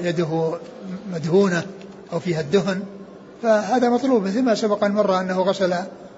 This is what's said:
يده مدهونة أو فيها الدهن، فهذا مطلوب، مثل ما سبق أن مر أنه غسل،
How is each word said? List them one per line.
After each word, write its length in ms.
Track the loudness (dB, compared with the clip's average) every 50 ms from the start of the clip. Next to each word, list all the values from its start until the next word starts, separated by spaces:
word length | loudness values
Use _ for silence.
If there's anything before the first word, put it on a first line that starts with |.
يده 580 | -2 0 0 0 0 0 0 0 0 -2 -2 -6 -10 -14 -16 -14 -12 -10 -10 -10 -10 -8 -8
مدهونة 520 | -6 -2 2 4 4 4 4 2 0 -2 -6 -12 -16 -16 -18 -18 -20 -12 -6 -6
أو 60 | -4
فيها 220 | -2 -2 -2 -2
الدهن، 420 | 0 2 2 2 2 2 -2 -4 -6 -8 -14 -16 -18 -18 -20 -20 -20 -20 -14 -2 2
فهذا 460 | 4 4 4 2 2 2 2 4 4
مطلوب، 340 | 2 2 2 2 2 2 2
مثل 180 | 2 0 2
ما 140 | 2 2 2
سبق 280 | 2 2 0 2 2 2
أن 80 | 2
مر 280 | 2 2 2 2 2 2
أنه 220 | 0 0 0 0
غسل، 320 | 2 0 2 2 0 0 0 -2 -4 -6 -12 -16 -18 -20 -20